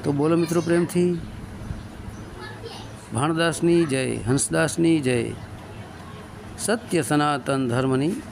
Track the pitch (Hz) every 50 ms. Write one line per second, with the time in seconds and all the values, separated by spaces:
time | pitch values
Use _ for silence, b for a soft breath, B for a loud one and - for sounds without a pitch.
0 | - 156 143 139 147 160 170 170 170 165 165 175 160 170 170 170 175 - - 175
1 | 180 180 175 170 - - - - - - - - - - - - - - - -
2 | - - - - - - - - 427 427 427 - 466 453 - - - - - -
3 | - - 110 113 139 156 165 160 170 170 156 - 170 170 170 170 170 147 135 135
4 | 131 123 113 113 104 104 131 139 - - 160 160 165 147 - - 165 165 165 156
5 | 135 127 127 120 113 110 - - - - - - - - - - - - - -
6 | - - - - - - - - - - - - - - 220 226 - - 185 165
7 | 135 - 151 147 147 147 147 135 120 - 139 135 131 120 113 127 131 135 131 131
8 | 139 165 214 285 - -